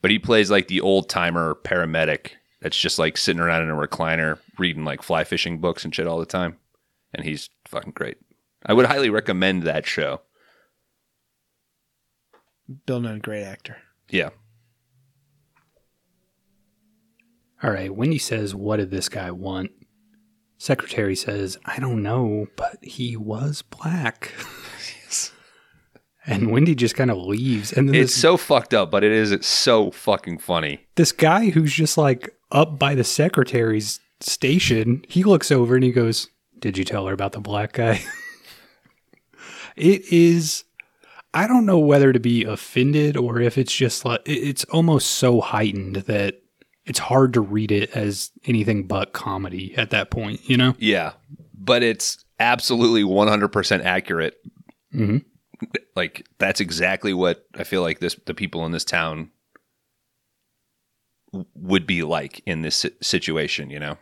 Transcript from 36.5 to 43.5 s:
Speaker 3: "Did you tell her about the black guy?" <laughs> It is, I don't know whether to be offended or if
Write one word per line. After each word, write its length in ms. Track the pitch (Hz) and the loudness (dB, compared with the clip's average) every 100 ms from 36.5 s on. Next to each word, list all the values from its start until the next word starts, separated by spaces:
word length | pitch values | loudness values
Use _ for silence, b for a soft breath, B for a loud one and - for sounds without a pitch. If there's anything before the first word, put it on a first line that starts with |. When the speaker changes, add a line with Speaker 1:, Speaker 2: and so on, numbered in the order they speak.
| _ | _
Speaker 3:
"Did 180 | - 95 | -6 -4
you 80 | |
tell 220 | 92 104 95 | -4 -4 -4
her 60 | |
about 180 | 95 98 | -4 -4
the 80 | 107 | -6
black 320 | 101 104 107 | -6 -4 -4
guy?" 260 | - 117 104 - | -2 0 0 -2
<laughs> 40 | B B B B B B B B _ _ _ _ B B B B - | B B B B B B B B _ _ _ _ B B B B 2
It 340 | 156 190 - | 4 4 4
is, 540 | 170 170 170 156 - - _ B B B B B | 6 6 6 2 -6 -10 _ B B B B B
I 140 | 156 208 | -2 4
don't 180 | 254 214 | 4 6
know 120 | 180 | 4
whether 340 | 151 143 139 | 6 6 6
to 60 | 123 | 4
be 240 | 117 120 | 2 2
offended 720 | 110 - - - 127 147 147 143 | 0 -4 -4 0 2 2 2 0
or 240 | 123 120 | -2 2
if 160 | 120 | 0